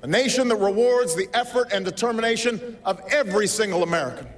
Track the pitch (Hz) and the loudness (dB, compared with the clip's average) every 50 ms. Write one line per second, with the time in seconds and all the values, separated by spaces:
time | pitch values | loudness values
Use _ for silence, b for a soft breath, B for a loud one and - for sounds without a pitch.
0 | - 135 165 220 269 254 - 254 262 240 226 208 196 202 196 214 240 247 247 247 | -2 0 2 2 2 2 2 2 2 2 2 2 2 2 2 4 4 4 4 4
1 | 247 - 160 175 190 190 - 233 240 240 240 247 240 240 202 196 190 185 175 - | 2 0 0 -2 -4 -2 0 -2 -2 0 0 -2 0 0 -2 -2 -2 -4 -4 -2
2 | 226 240 233 226 226 226 226 220 226 240 233 208 247 240 226 - - 190 196 190 | -2 0 0 0 0 0 0 0 0 -2 -2 -2 -8 -10 -14 -6 -4 -4 -4 -4
3 | - - - 294 277 196 185 214 214 185 - - 220 202 180 170 175 165 170 165 | -2 -2 0 0 0 2 2 0 2 2 0 0 -2 0 2 0 0 0 0 -2
4 | 143 127 117 - 135 - - | -2 -4 -6 -10 -14 -16 -18